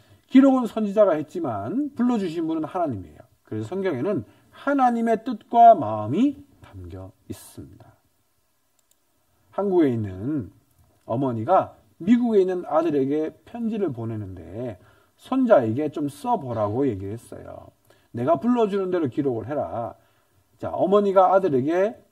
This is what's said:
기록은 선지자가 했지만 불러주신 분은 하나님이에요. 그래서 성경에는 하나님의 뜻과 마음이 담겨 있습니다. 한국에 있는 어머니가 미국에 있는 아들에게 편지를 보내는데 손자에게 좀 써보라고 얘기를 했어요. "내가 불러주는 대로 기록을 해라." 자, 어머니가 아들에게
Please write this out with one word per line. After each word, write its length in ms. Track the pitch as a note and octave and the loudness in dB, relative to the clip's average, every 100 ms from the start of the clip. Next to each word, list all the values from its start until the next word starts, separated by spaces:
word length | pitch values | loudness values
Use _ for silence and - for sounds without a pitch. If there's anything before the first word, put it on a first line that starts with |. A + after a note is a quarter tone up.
| _ - _ | _ -20 _
기록은 340 | C4 C4+ C4 A#3 | 6 6 4 0
선지자가 480 | - G#3+ G3 G3+ D#3 | -4 -2 4 4 2
했지만 760 | D3 F#3 D#4+ G2+ G#2 A3 D4 - | -4 -6 -6 -6 -4 -4 -6 -2
불러주신 520 | B3 A#3 F#3 E3 D#3+ | 0 0 -2 -4 -4
분은 160 | D#3+ | -4
하나님이에요. 540 | D#3 F#3 D#3 G#2 F2 - - _ | -6 -4 -4 -6 -12 -20 -20 _
그래서 240 | - G#2+ A2 | -12 -8 -8
성경에는 560 | F#3+ F#3+ C3 E3 F3 - _ _ | -4 -4 -2 -4 -4 -6 _ _
하나님의 760 | - - C#4+ B3+ A#3 A3+ A3 A#3+ | -10 -2 2 2 2 0 -2 -4
뜻과 500 | A3+ - A#3 A#3 G3+ | -10 0 8 10 8
마음이 640 | G#2+ G#2+ G#2+ D#3+ C#4 C#4+ - _ | 4 -4 -2 0 0 -2 -18 _
담겨 500 | - F#2+ F2+ F#2 F#2+ _ - | -20 -18 -16 -16 -18 _ -18
있습니다. 580 | G#2+ - - C#2+ - - _ _ _ _ _ _ _ _ _ _ _ _ _ _ _ _ | -18 -18 -20 -20 -20 -20 _ _ _ _ _ _ _ _ _ _ _ _ _ _ _ _
한국에 380 | - G3 F3+ D3 | -6 0 2 2
있는 600 | A#2 G2+ F#2 A#2 D3+ F2+ _ _ _ _ _ - | 0 -6 -8 -8 -8 -8 _ _ _ _ _ -8
어머니가 680 | A#2 C3+ A#2 A#2 D#4 - - _ - | -4 -4 -4 2 2 2 -8 _ -6
미국에 420 | E3+ A#3+ A#3+ G#3 | 2 2 4 2
있는 240 | F#3 F3+ E3+ | 2 -2 -2
아들에게 760 | D#3 E3+ C#3+ C3+ D3+ D#3 - | 0 0 0 0 -2 -4 -8
편지를 480 | - A#3+ A3+ G#3+ F3+ | -16 -8 -6 -4 -4
보내는데 880 | A#2 A2+ A2 G2 F#2 E2 G2+ B2 G2+ _ _ _ _ | -4 -8 -8 -10 -14 -14 -10 -10 -12 _ _ _ _
손자에게 720 | - C4 B3 F3 A2+ A#2+ D3+ | -4 0 4 4 4 -2 -4
좀 180 | - C#3+ | -4 -8
써보라고 800 | - - C#3+ C3 A2 G#2 A2 C#3 | -6 -4 -4 -4 -4 -2 -2 -2
얘기를 240 | G2 G2 | -4 -10
했어요. 560 | A#2 - - - - - _ _ _ _ | -12 -14 -20 -18 -20 -20 _ _ _ _
"내가 280 | A#2 B2+ E3+ | -6 -2 0
불러주는 500 | A#3 B3 G#3+ G3+ F#3 | 0 2 2 0 -2
대로 200 | F3+ D3 | -2 -2
기록을 380 | D#3 C#3 A2+ G#2+ | -2 -2 -2 -6
해라." 480 | D3 F#2 G#2 A2+ - _ _ _ _ _ - | -6 -6 -6 -10 -12 _ _ _ _ _ -12
자, 120 | G2 | -8
어머니가 640 | - E3 G3+ G3+ F#3+ F3+ | -2 2 2 4 4 6
아들에게 680 | F#3+ F#3 C3 C#3 F3 G3+ B3 _ | 4 2 0 0 0 -2 -4 _